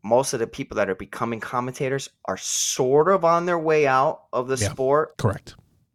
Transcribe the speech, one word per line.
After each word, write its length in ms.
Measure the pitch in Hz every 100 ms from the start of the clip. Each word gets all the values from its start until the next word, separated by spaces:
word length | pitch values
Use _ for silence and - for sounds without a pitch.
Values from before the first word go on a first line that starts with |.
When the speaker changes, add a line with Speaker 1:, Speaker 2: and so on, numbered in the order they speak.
Speaker 1:
most 300 | 104 120 135
of 80 | 120
the 60 | 113
people 280 | - 127 101
that 120 | 98
are 60 |
becoming 440 | 92 95 - 117 113
commentators 720 | - 123 127 127 135 135 - _
are 140 | - 95
sort 720 | - - - - 127 143 160
of 160 | 190 170
on 180 | 170
their 140 | 175 170
way 280 | 160 156 139
out 360 | 131 147 - _
of 160 | 123 127
the 80 | 131
Speaker 2:
Yeah, 140 | 98
Speaker 1:
sport. 480 | 101 131 147 156 -
Speaker 2:
correct. 360 | 107 78 - - _ _ _